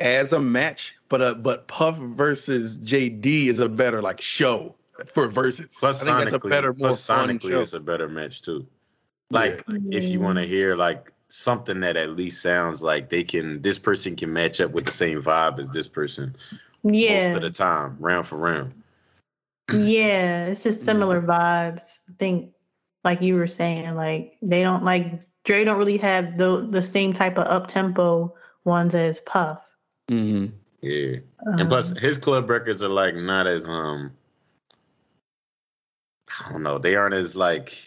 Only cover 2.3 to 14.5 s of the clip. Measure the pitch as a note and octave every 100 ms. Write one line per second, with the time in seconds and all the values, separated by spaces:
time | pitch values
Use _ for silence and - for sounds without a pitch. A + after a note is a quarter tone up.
2.3 | C#3 - B2+ A2+ A2 A2+ C3+ B2 A2 C3
3.3 | D3+ C3 A#2 A#2 A2 B2+ A2 G2 F#2 -
4.3 | - C3+ G#2+ E2+ - _ - - - A#2
5.3 | G#2 C3 B2+ D#3 - C3+ C3 C#3 B2 C3+
6.3 | C3 G2+ C#3+ C3+ B2+ C3+ A#2+ - A#2 B2+
7.3 | A#2 F#2+ B2 - E2+ D2+ E2 D#2 D#2+ D2
8.3 | - F2 D2+ C2 _ _ _ _ _ -
9.3 | A2+ A2 - - G#2 G2 G2+ - F2+ G2
10.3 | F2+ F2 F#2+ F#2+ F2 E2+ D#2+ - _ -
11.3 | - B2 A#2 A2+ F#2 F2+ E2 D#2+ E2+ F2+
12.3 | - F2 F2 E2+ D#2 D#2+ D2+ C#2 F2 E2+
13.3 | E2+ D#2 D2+ G2 F#2+ - F#2+ F#2+ E2+ E2
14.3 | E2 E2